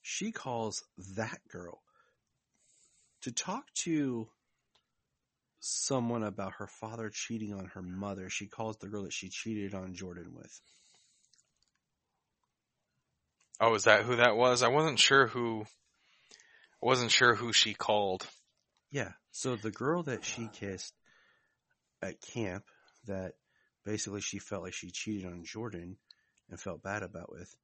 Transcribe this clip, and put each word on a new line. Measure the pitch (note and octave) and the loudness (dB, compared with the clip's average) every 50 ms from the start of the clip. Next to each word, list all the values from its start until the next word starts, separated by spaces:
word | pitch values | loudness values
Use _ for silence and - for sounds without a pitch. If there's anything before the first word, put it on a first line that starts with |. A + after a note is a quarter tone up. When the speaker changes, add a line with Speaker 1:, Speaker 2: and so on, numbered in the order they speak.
Speaker 1:
She | _ - - - F#3+ A3+ | _ -8 -6 -4 -4 -4
calls | A3+ - - C3+ B2 A#2 A2+ G#2+ G2+ - - _ _ - F#2 F#2+ F#2+ | -6 -6 -6 -4 -2 -2 -2 -2 -4 -6 -10 _ _ -16 -14 -10 -4
that | G2 A2 A2 - - _ _ | -4 -4 -4 -4 -10 _ _
girl | - F#2 F2+ E2+ - - _ _ _ _ _ _ _ _ _ _ _ _ _ _ _ _ _ _ _ _ _ _ _ _ _ _ _ _ | -14 -12 -12 -12 -14 -16 _ _ _ _ _ _ _ _ _ _ _ _ _ _ _ _ _ _ _ _ _ _ _ _ _ _ _ _
to | - C3 | -10 -6
talk | A#2+ - - - F#3+ B3+ D4+ - _ | -6 -6 -4 -4 -6 -6 -8 -8 _
to | - - E3+ D#3+ D3+ C#3+ C3+ B2 A#2 A2 A2+ _ _ _ _ _ _ _ _ _ _ _ _ _ _ _ _ _ _ _ _ _ _ _ _ _ _ | -4 -2 0 2 2 2 0 0 -2 -6 -8 _ _ _ _ _ _ _ _ _ _ _ _ _ _ _ _ _ _ _ _ _ _ _ _ _ _
someone | - - - - - - C#3 C3 A#2+ A#2 A#2 A#2 A2 | -8 -6 -4 -4 -2 0 2 2 2 2 2 2 0
about | G#2+ F#2+ - G2 F#2+ - | -2 -2 -4 -6 -6 -6
her | - G#2 | -8 -12
father | G2 - - - A2 A2+ A#2 A2+ G#2+ | -12 -10 -12 -10 -10 -8 -6 -8 -6
cheating | - - - - A#2 A2 G#2+ G#2 G#2 | -6 -8 -6 -6 -6 -4 -4 -6 -6
on | G2 F#2+ | -8 -8
her | F#2+ - F#2+ | -10 -10 -10
mother. | F#2 F2+ F#2 F#2+ G2+ G2+ G2 F#2 F#2 F#2+ | -10 -8 -6 -6 -4 -4 -6 -6 -8 -8
She | - - G#2 | -8 -8 -8
calls | G2+ - - A2+ A2 A2 - | -10 -8 -6 -6 -6 -6 -8
the | - G2 | -10 -8
girl | G#2 G#2 G2 | -8 -6 -6
that | F2 | -6
she | - - - F#2+ | -8 -8 -10 -10
cheated | G2 - - A2 A2+ G#2 G2+ G2 G2 | -10 -8 -6 -4 -4 -4 -4 -6 -6
on | F#2+ F#2 F#2 F#2 | -8 -8 -8 -10
Jordan | F2 F#2+ F#2 F2 F2 E2+ F2 E2+ | -8 -10 -10 -10 -10 -12 -14 -14
with. | E2 E2 - - - _ _ - _ _ _ _ _ _ _ _ _ _ _ _ _ _ _ _ _ _ _ _ _ _ _ _ _ _ _ _ _ _ _ _ _ _ _ _ _ _ _ _ _ _ _ _ _ _ _ _ _ _ _ _ _ _ _ _ - | -16 -18 -18 -20 -20 _ _ -20 _ _ _ _ _ _ _ _ _ _ _ _ _ _ _ _ _ _ _ _ _ _ _ _ _ _ _ _ _ _ _ _ _ _ _ _ _ _ _ _ _ _ _ _ _ _ _ _ _ _ _ _ _ _ _ _ 4
Speaker 2:
Oh, | A2 A#2 A2+ | 4 4 6
is | G#2 G2 | 6 8
that | A2+ G#2 G2+ G#2+ | 8 8 8 8
who | A#2+ B2 | 4 4
that | A#2 A#2+ A#2+ G#2+ | 6 6 6 8
was? | A2+ B2 B2+ B2 A#2+ B2+ | 8 6 6 6 6 6
I | A#2+ | 6
wasn't | B2+ D3+ D#3 D#3+ C3+ A2+ | 6 6 4 2 4 4
sure | - - C#3 C3+ C3 A2+ | 6 8 8 8 6 6
who, | - B2 A#2+ A#2 A2+ A2 G#2+ - - _ _ _ _ _ _ _ _ _ _ _ - - - _ - - - _ _ _ | 4 -2 -2 -2 -2 -4 -8 -10 -14 _ _ _ _ _ _ _ _ _ _ _ -20 -20 -20 _ -20 -20 -20 _ _ _
I | - | 4
wasn't | B2 C3 B2+ B2 A2+ | 4 6 6 6 4
sure | - - C3 B2 A2+ | 6 8 8 8 8
who | G2+ A#2+ A#2 | 6 2 2
she | G#2 - - A2+ G2+ | 4 4 4 4 2
called. | - - - G#2+ G#2 G2+ G2 F#2 F#2+ - - - - _ _ _ _ _ _ _ _ _ _ | -2 2 4 4 4 4 2 0 -2 -4 -10 -14 -20 _ _ _ _ _ _ _ _ _ _
Speaker 1:
Yeah. | C#3+ C#3 A2+ F2 - _ _ _ | -6 -6 -6 -6 -8 _ _ _
So | - - - C3 B2 | -12 -4 -2 -2 -2
the | G#2+ G2+ A2 | -2 -4 -6
girl | G2 - A#2 C#3 E3 F3 E3+ | -6 -2 0 0 0 0 0
that | C#3+ B2 G2+ - | -4 -4 -4 -6
she | - - - A#2 G#2+ | -8 -8 -6 -8 -10
kissed | - - G2+ G2+ F#2+ F#2 - - _ _ _ _ _ _ _ _ _ _ _ _ _ _ _ _ _ _ _ _ _ _ | -10 -8 -8 -6 -6 -8 -10 -14 _ _ _ _ _ _ _ _ _ _ _ _ _ _ _ _ _ _ _ _ _ _
at | - F#2+ D#2+ _ | -10 -10 -10 _
camp | - - - A#2+ A2+ F#2+ F2+ G2 - _ _ _ _ _ _ _ _ | -16 -10 -6 -4 -4 -4 -4 -6 -10 _ _ _ _ _ _ _ _
that | A2 G2 F#2+ F#2+ F2+ - _ _ _ _ _ _ _ _ _ _ | -8 -6 -6 -6 -8 -10 _ _ _ _ _ _ _ _ _ _
basically | G2+ G#2+ G#2 - G#2 G2 G#2 | -6 -4 -4 -4 -6 -6 -6
she | F#2+ - - G2+ | -6 -6 -8 -10
felt | - - G#2 F#2+ E2+ | -10 -8 -8 -8 -8
like | F#2 F2 | -8 -10
she | - - F2+ | -10 -12 -10
cheated | F2+ - - A2 G#2+ G2+ F#2 | -10 -8 -6 -6 -6 -6 -6
on | F2+ F2 F2+ E2 | -8 -10 -12 -14
Jordan | D#2+ - G#2 A2+ A#2+ G2+ F2 E2+ F2+ F#2 _ _ _ - _ _ _ _ _ _ _ | -12 -10 -8 -8 -8 -8 -10 -12 -12 -14 _ _ _ -20 _ _ _ _ _ _ _
and | F2 F2 | -18 -12
felt | - G2 F2 D2+ | -10 -10 -10 -8
bad | _ F#2+ G2+ G#2+ G2 | _ -6 -4 -4 -6
about | F2+ F#2+ E2 - - | -6 -10 -12 -14 -14
with | - C#2+ F2 - - _ | -14 -16 -16 -18 -20 _